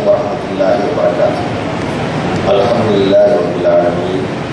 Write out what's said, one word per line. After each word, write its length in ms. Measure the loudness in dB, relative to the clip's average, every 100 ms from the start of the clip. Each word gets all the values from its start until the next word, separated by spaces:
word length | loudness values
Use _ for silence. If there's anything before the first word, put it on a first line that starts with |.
| 0
ورحمة 360 | 0 0 -4 -4
الله 240 | -2 0 0 0
وبركاته. 580 | 0 0 2 0 0 -4 -4 -4 -4 -4 -4 -4 -4 -2 -2 0 2
الحمد 320 | 2 2 2 2
لله 300 | 4 4 4 2
رب 140 | 0 -2
العالمين. 600 | 2 2 2 0 -2 -4 -4 -6 -6